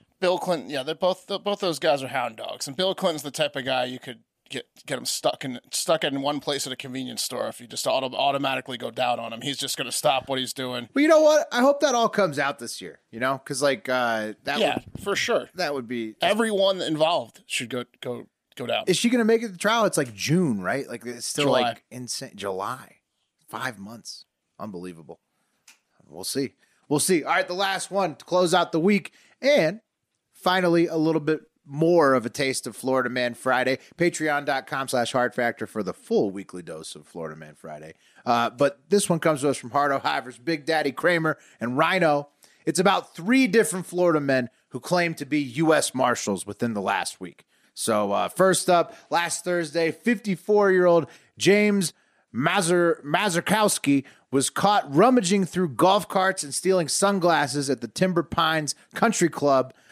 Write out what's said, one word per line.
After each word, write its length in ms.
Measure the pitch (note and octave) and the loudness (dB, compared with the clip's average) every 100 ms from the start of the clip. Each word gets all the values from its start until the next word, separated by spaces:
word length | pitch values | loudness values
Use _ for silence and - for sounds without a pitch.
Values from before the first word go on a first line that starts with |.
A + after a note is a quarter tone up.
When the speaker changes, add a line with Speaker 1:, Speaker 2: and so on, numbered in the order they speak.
| _ - | _ -2
Speaker 1:
Bill 200 | F#3 F3+ | 0 0
Clinton, 320 | F#3 E3 G2 | -2 -4 -4
yeah, 100 | C#3+ | -8
they're 140 | C3+ D#3+ | -6 -2
both, 320 | F#3 F#3 - | 0 -2 -6
the, 100 | G3 | -6
both 220 | G3+ G3+ | -4 -2
those 180 | F#3 D#3 | -2 0
guys 240 | E3 C#3+ | 2 0
are 60 | C3 | 0
hound 280 | C3 A#2+ A2 | -4 -6 -8
dogs, 300 | G#2+ - - | -12 -10 -10
and 80 | C3+ | -4
Bill 200 | F#3+ F#3 | -2 0
Clinton's 260 | F#3+ D#3 | -2 -2
the 80 | C#3 | -6
type 260 | - D3 C#3 | -4 -4 -4
of 80 | |
guy 220 | C3 C3 B2+ | -4 -2 -2
you 140 | B2+ | -6
could 200 | - A2+ _ _ - | -14 -18 _ _ -14
get, 160 | F3 - _ - | -12 -12 _ -10
get 100 | C3 | -8
him 80 | - | -6
stuck 400 | - D3+ - C#3 | -2 -2 -4 -8
in, 140 | A#2+ - | -10 -8
stuck 320 | - - D#3+ | -6 -2 0
in 180 | D#3 C#3 | 0 -2
one 180 | C#3 D3 | -4 -4
place 260 | D3+ C#3 C3+ | -4 -6 -6
at 80 | |
a 20 | B2+ | -10
convenience 460 | C3+ C3 B2+ A#2 | -10 -10 -10 -8
store 260 | - A#2+ A2 | -6 -6 -6
if 120 | - | -8
you 60 | A#2+ | -14
just 180 | - C3+ | -6 -2
auto-, 300 | B2 C3 B2+ | -2 -2 0
automatically 600 | C#3 C#3 C#3 C3 C3 B2 | 0 0 -2 -4 -8 -10
go 100 | A#2+ | -8
down 300 | A#2 B2 A#2 | -4 -2 -2
on 120 | A#2 | -6
him. 100 | A2+ | -10
He's 160 | C#3+ C3+ | -8 -6
just 180 | C3+ - | -6 -6
gonna 140 | B2 | -6
stop 360 | - D3+ C3+ C3 | 0 0 0 -2
what 120 | C3+ | -4
he's 140 | B2 | -4
doing. 360 | - B2+ B2 A#2+ C4+ | -6 -6 -8 -4 0
Speaker 2:
Well, 80 | |
you 40 | D4+ | 6
know 140 | D#4 | 6
what? 260 | D4+ D4+ - | 6 4 2
I 100 | A#3+ | 2
hope 200 | C4+ C#4+ | 2 4
that 120 | D4 | 2
all 160 | A#3+ A3+ | 2 2
comes 300 | G#3 F#3 C#3+ | 2 0 0
out 180 | C#3 C#3+ | -4 -4
this 240 | A#2 - | -10 -12
year, 180 | F2 C#2+ _ | -14 -16 _
you 80 | A#2 | -4
know, 180 | B2+ C3+ | -2 -2
'cause, 240 | - C3 | -6 0
like, 260 | C#3+ B2 B2+ | 0 0 -2
uh, 460 | B2+ A#2+ A2+ G#2+ G#2 - | 0 0 0 -4 -8 -6
that 120 | D3 | 0
Speaker 1:
Yeah, 200 | E3+ B2 - | 0 -2 -8
Speaker 2:
would, 100 | - | -12
Speaker 1:
for 120 | G3 F#3+ | -6 -4
sure. 340 | - G#3 - | 0 -2 -2
Speaker 2:
that 220 | F3+ D#3+ C#3+ | -6 -4 -4
would 120 | A#2 | -6
be 280 | A#2+ A2 - | -6 -6 -2
Speaker 1:
Everyone 640 | E3+ G#3+ A3 G3 F#3+ F#3+ | 0 2 0 2 0 0
involved 600 | D3+ D3+ D#3 E3 A#2 - - | -2 0 2 2 -4 -16 -8
should 240 | - A#2 | -8 -6
go, 140 | B2+ B2 - | -8 -8 -12
go, 260 | C3 A#2+ A2 _ _ - | -12 -12 -14 _ _ -12
go 100 | A#2+ | -4
down. 200 | G#2+ - | -2 0
Speaker 2:
Is 100 | A#3+ | 2
she 120 | A#3 | 2
gonna 140 | A#3+ | 2
make 200 | A3 A3+ | 4 2
it 60 | A#3 | 0
to 60 | F3 | -4
trial? 280 | G3+ A3+ G#3 | 0 2 2
It's, 120 | - | 0
like, 180 | B2+ G#2 | -4 -4
June, 460 | A#2 E3+ E3 G#2 | 0 2 2 0
right? 280 | F2+ C3 - | -2 -4 -6
Like, 160 | A#2 A#2 | -10 -12
it's 220 | A#2+ - | -10 -8
still, 180 | - C#3+ | -2 2
Speaker 1:
July. 160 | B2+ | 2
Speaker 2:
like, 220 | B2 A2+ _ | 0 -4 _
insane. 400 | B2+ B2 - C3 G2+ | -14 -10 -10 -10 -10
July. 600 | G2 F#2+ G#2 B2 - _ _ _ _ _ - | -8 -6 -6 -8 -14 _ _ _ _ _ -14
Five 300 | A2 C3 G2+ | -10 -10 -10
months. 480 | G2 A#2 - - - _ _ - | -16 -16 -18 -20 -20 _ _ -14
Unbelievable. 600 | G#2+ F2+ F#2 E2 E2 E2+ _ _ _ _ _ _ _ _ _ | -12 -12 -12 -14 -20 -20 _ _ _ _ _ _ _ _ _
We'll 160 | D#2 | -14
see. 320 | F#2+ C3+ C3+ _ _ _ - | -8 -6 -6 _ _ _ -2
We'll 100 | D3 | 0
see. 240 | - F3 | 2 0
All 80 | C3 | 2
right, 140 | E3+ F#3 | -2 -2
the 60 | |
last 380 | F3+ G3 F#3+ - | -2 -2 -4 -4
one 240 | F#3+ F3+ C#3 | -2 -2 -4
to 100 | - | -2
close 260 | F3+ F3+ | 2 4
out 200 | F3 E3+ | 4 2
the 80 | D#3+ | 2
week. 340 | F3+ G3+ - _ _ - | 2 2 -2 _ _ -4
And 360 | C4+ D4 E3 G#3+ _ _ _ _ _ | 2 4 4 -2 _ _ _ _ _
finally, 540 | _ F#3 F#3 F3+ E3+ E3+ | _ 0 2 4 4 2
a 100 | E3 | 2
little 240 | D#3 D#3+ | 2 0
bit 200 | D3 D#3 _ _ - | 0 -4 _ _ -12
more 440 | C#3+ E3 F3 C#3 C3 | 0 4 6 6 4
of 100 | A2+ | 0
a 60 | |
taste 340 | - C3+ C3 B2 | -4 -2 -2 -8
of 100 | G#2 | -8
Florida 360 | B2+ C3 B2 | -2 0 0
Man 240 | B2+ B2 A#2 | -2 -4 -2
Friday. 420 | C3 B2+ B2+ C3 - - | 0 0 0 -2 -6 -2
Patreon 480 | F3 E3 D#3 C#3+ C#3+ | -2 0 -2 -2 -2
dot 200 | C3+ B2+ | -4 -4
com 220 | C#3 C3+ | -6 -2
slash 240 | B2+ A#2 | -2 0
hard 240 | C3 B2 - | 0 0 0
factor 320 | A#2+ - A2 | -4 -4 -8
for 160 | A2 | -6
the 100 | F#2 | -6
full 380 | - - A3+ G#2+ | -8 -2 0 0
weekly 320 | F#2+ F#2+ F#2 | -4 -12 -14
dose 320 | E2 D#2+ E2 D#2+ | -14 -14 -14 -18
of 100 | D2+ | -16
Florida 280 | E2+ D#2+ D#2 | -12 -12 -12
Man 180 | D2+ | -18
Friday. 400 | D2 D#2+ D2+ D#2 - _ _ B2 | -18 -16 -16 -16 -20 _ _ 0
Uh, 240 | A#2+ A#2 | 0 0
but 300 | A#2+ C#3+ - - | 2 0 0 -2
this 180 | G3+ - | 0 2
one 120 | E3 | 0
comes 220 | E3 D3 | 0 2
to 80 | C#3+ | 0
us 80 | B2+ | -2
from 120 | B2 | -2
Hard 220 | C#3 C#3+ | 0 2
O'Hivers, 480 | C3+ D3 C#3+ B2 B2 | 0 -2 -4 -6 -10
Big 260 | B2+ D#3+ C#3 | -6 -4 -2
Daddy 260 | D#3 C#3+ | 0 -2
Kramer, 460 | A#2+ E3+ E3+ D#3+ - _ - | 0 0 2 0 -4 _ -8
and 180 | A#2 C3 | -4 0
Rhino. 520 | D#3+ F#3 E3 C#3+ C#3+ _ _ _ - | 2 4 2 2 -2 _ _ _ -4
It's 140 | D3+ | 2
about 340 | F#3+ F#3 - - | 2 2 -2 -8
three 300 | F3 C4 B3 | 2 4 6
different 400 | A3 A3 F#3 - | 4 2 -2 -4
Florida 340 | F3 F3 D#3 | 2 2 4
men 300 | C#3 C3 A#2+ _ _ | 2 0 0 _ _
who 100 | B2+ | -10
claim 340 | - F3+ E3+ | -2 0 0
to 120 | D#3+ C3+ | -4 -2
be 140 | D3+ | -2
U 360 | C#3 A#2+ D#3+ D3+ | -2 0 4 4
S 180 | - | 4
Marshals 540 | B2+ B2 A#2 - F#2+ - | 0 0 0 -2 -4 -4
within 260 | G2+ A#2 | -4 -4
the 80 | G#2 | -2
last 400 | G2 G2 F2 - | -2 -2 -4 -8
week. 240 | F2+ - _ _ _ - | -16 -16 _ _ _ -8
So, 360 | - G#2+ G2+ | -2 0 0
uh, 160 | G2+ F#2+ | -2 -2
first 380 | - F#3+ F3 - | 2 2 4 2
up, 280 | F3 E3 - - | 2 2 -6 -4
last 320 | D#3+ E3+ - | -2 -2 -4
Thursday, 480 | F3+ F3 D#3 D#3+ E3 | -4 -4 -2 -2 -2
fifty-four-year-old 1120 | D3+ A#3 A3+ G#3 F3 - G#3 G3 F#3+ F3+ E3+ C#3+ - _ - | -2 -2 -2 -2 -4 2 4 6 6 6 4 2 -10 _ -2
James 560 | D#3+ G#3 G#3 G3+ E3+ - _ _ _ | 4 6 4 2 0 -6 _ _ _
Mazur-, 720 | A2 D#3 G3 E3+ F3 E3+ D#3+ C#3+ | -2 0 0 2 2 2 0 0
Mazurkowski 1000 | E3+ G#3 E3+ E3 G#3+ G#3 - C#3 C#3 - - - | 0 0 0 0 2 2 0 2 0 0 -18 -2
was 180 | C3+ B2+ | -2 0
caught 420 | - G3 G#3 D3 | 0 2 2 2
rummaging 520 | C#3 A#3 B3 F3 G3+ F#3 | 4 6 6 2 0 0
through 240 | F3+ F3+ | -2 -2
golf 380 | A2+ F3 G3+ - | 4 4 4 2
carts 360 | F#3+ F#3+ F#3 | 0 0 -2
and 100 | C#3+ | -6
stealing 340 | C3 F3+ F#3 D3+ | -4 0 0 0
sunglasses 840 | - G3 G3 E3+ D#3 C#3+ C#3+ C#3 | 0 2 4 4 2 2 -2 -2
at 120 | C3 | -2
the 60 | A#2 | -4
Timber 340 | - F#3 E3+ | -2 0 0
Pines 540 | D#3 - D#3+ D#3+ D3 - _ | 0 0 0 0 -2 -8 _
Country 360 | - A3+ - E3+ | 0 0 2 0
Club, 440 | - C#3+ C3+ C3 - _ | 2 2 4 2 -6 _